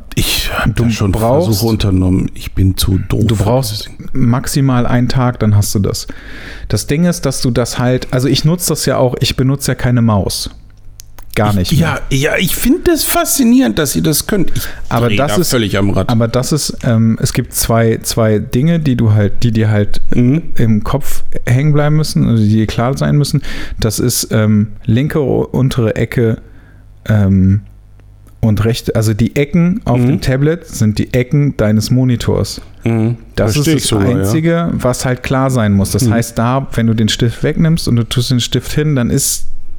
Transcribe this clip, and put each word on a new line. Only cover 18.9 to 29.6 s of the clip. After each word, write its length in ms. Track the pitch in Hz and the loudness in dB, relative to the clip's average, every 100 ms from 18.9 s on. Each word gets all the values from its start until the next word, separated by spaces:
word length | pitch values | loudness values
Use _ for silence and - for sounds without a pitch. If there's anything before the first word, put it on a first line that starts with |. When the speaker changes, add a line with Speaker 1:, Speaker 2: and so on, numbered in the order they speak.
Speaker 2:
du 200 | 123 113 | 2 2
halt, 280 | 107 104 - | 4 2 2
die 100 | 120 | 2
dir 180 | 110 107 | 2 2
halt 320 | 107 101 - - | 2 4 4 6
Speaker 1:
Mhm. 280 | - 123 151 - - | 4 4 2 2 2
Speaker 2:
im 280 | 120 107 | 4 2
Kopf 400 | 101 135 - - - - - | 0 0 2 4 4 2 2
hängen 260 | 123 151 | 2 2
bleiben 240 | 147 147 151 | 2 4 2
müssen, 320 | 151 165 131 | 0 0 2
also 140 | 113 | 2
die 80 | 104 | 4
dir 160 | 110 107 | 2 0
klar 300 | - 120 139 | 0 -2 0
sein 180 | 147 147 | 0 2
müssen. 240 | 143 143 - - - - | 2 -2 -2 -4 -6 -2
Das 180 | 113 - | -2 0
ist, 280 | 123 - - | -2 -2 -2
ähm, 400 | 110 107 107 98 - | 0 2 2 0 -4
linke 360 | - 110 151 160 | 0 0 2 0
o-, 220 | 131 107 131 | 0 0 0
untere 460 | - 131 123 110 - | 0 0 0 0 0
Ecke, 460 | 120 - 113 110 - - - - - - - | -2 0 0 -2 -8 -20 -20 -20 -20 -12 -2
ähm, 540 | 107 98 95 95 101 - - - - - - - - | 2 4 4 4 2 -2 -20 -20 -20 -20 -20 -20 -4
und 240 | 113 104 | -2 0
rechte, 300 | 110 113 - - | 0 -2 -2 -2
also 160 | 107 | 0
die 240 | 104 113 - | 0 0 0
Ecken 460 | 143 175 | 0 2